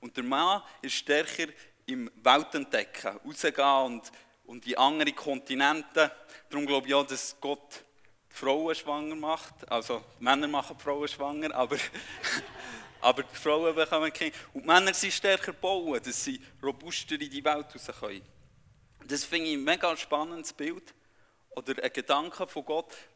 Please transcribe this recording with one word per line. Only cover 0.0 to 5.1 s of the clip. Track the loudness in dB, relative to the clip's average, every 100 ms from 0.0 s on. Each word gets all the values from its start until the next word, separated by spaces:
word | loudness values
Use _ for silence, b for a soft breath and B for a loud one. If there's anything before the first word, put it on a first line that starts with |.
Und | -10 -6
der |
Mann | -2 2 4 2 -2 B
ist | -6
stärker | -6 2 2 2 -4 -6 -6 B _ -8
im | -8 -8 0
Weltentdecken, | 6 6 6 -6 -2 -2 -2 -6 -8 -8
rausgehen | -10 -2 0 4 6 6 4
und, | -2 -12 B B _
und | -18 -14 -6
in | 4
andere | 6 6 0